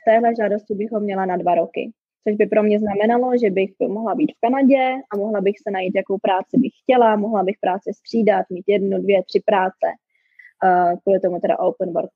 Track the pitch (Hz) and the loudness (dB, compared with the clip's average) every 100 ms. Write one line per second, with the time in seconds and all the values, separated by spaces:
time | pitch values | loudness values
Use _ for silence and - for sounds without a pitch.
0 | - 226 233 233 208 208 - 196 220 220 | 2 4 2 0 -2 -4 -4 -6 -6 -4
1 | 208 190 185 180 175 165 165 165 226 - | -4 -4 -2 -2 0 0 0 -6 -10 -14
2 | _ _ 220 214 202 214 214 208 214 196 | _ _ -4 0 2 2 2 0 0 0
3 | 214 240 254 247 220 185 190 - - 202 | 0 2 2 0 2 0 -2 -4 -6 -4
4 | 220 190 302 - 233 269 269 277 262 262 | -4 -2 -4 -2 -2 2 4 4 2 -4
5 | 262 208 208 208 196 202 214 196 185 196 | -8 -6 -4 -2 -2 -4 -6 -6 -4 -4
6 | 190 196 208 185 - - 247 - - 254 | -4 -4 -2 -2 0 -2 -2 -2 2 4
7 | 226 208 208 208 185 208 190 190 - 202 | 4 2 0 -2 -2 -4 -4 -4 -6 -12
8 | - 226 208 190 190 180 - 202 196 190 | -6 0 2 2 -2 -6 -2 0 0 -2
9 | 185 196 185 202 - 202 190 - 170 - | 2 0 0 -2 0 0 0 -2 -6 -6
10 | _ _ _ - - _ 185 180 175 175 | _ _ _ -20 -20 _ 2 2 2 0
11 | - 190 185 175 196 - 180 - 175 170 | 0 0 0 -2 -2 0 -2 -2 -4 -4
12 | - | -6